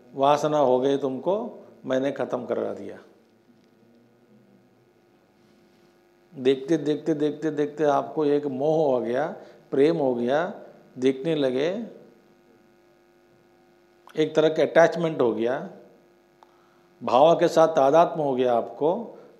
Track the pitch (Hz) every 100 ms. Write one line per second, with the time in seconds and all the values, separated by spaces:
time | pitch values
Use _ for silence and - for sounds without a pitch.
0 | - 139 135 147 151 151 135 127 139 139
1 | 135 131 170 202 233 - - - 131 131
2 | 139 135 120 123 113 110 107 101 98 98
3 | - _ _ _ _ _ _ _ _ _
4 | _ _ _ 104 _ _ _ _ _ _
5 | _ _ _ _ _ _ _ _ _ _
6 | _ _ _ 147 127 135 - 160 143 147
7 | 165 151 151 - 160 147 147 147 147 139
8 | 135 - 147 147 143 127 147 160 151 127
9 | 113 123 160 214 - - _ 135 147 165
10 | 135 120 120 143 185 214 - - - 127
11 | 131 135 160 151 135 127 156 202 214 -
12 | - _ _ _ _ _ _ _ _ _
13 | _ _ _ _ _ _ _ _ _ _
14 | - 156 156 156 156 160 135 160 165 175
15 | 165 151 120 107 117 139 180 - - _
16 | _ _ _ _ _ _ _ _ _ _
17 | 117 120 156 165 165 160 160 156 135 156
18 | 170 170 147 127 127 120 - - 147 196
19 | 220 - - -